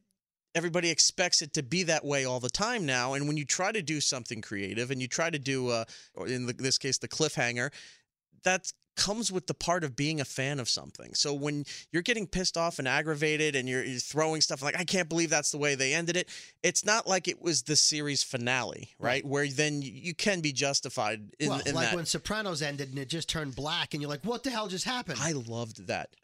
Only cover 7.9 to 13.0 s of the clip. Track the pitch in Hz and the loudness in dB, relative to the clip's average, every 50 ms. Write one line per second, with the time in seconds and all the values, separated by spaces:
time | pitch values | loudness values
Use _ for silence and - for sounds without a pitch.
7.9 | - - _ _ _ _ _ _ _ _ - 185 185 185 - - - _ _ _ | -20 -20 _ _ _ _ _ _ _ _ 2 2 2 2 0 -6 -12 _ _ _
8.9 | - - - 190 208 233 220 - 185 185 - - 147 - - 175 175 180 160 139 | -2 -2 0 0 0 0 -2 -2 -2 -2 -2 -4 -4 -2 0 0 0 0 0 -2
9.9 | 117 143 143 156 160 151 131 - - - 131 139 147 139 117 - - - 67 69 | -2 0 0 0 0 -2 -2 -4 -4 -4 -2 -2 -2 -2 -2 -2 -2 -2 -4 -8
10.9 | - - - - - - - 147 143 139 143 147 147 147 139 - - - - _ | -16 -16 -12 -4 0 0 2 2 0 -2 -2 -2 -2 -2 -4 -6 -10 -14 -8 _
11.9 | - 170 175 - 233 226 196 - - 185 185 - - 165 165 170 170 - 135 127 | -2 0 2 2 2 0 0 -2 -2 0 0 0 0 0 0 0 0 -2 0 2
12.9 | 131 147 | 2 2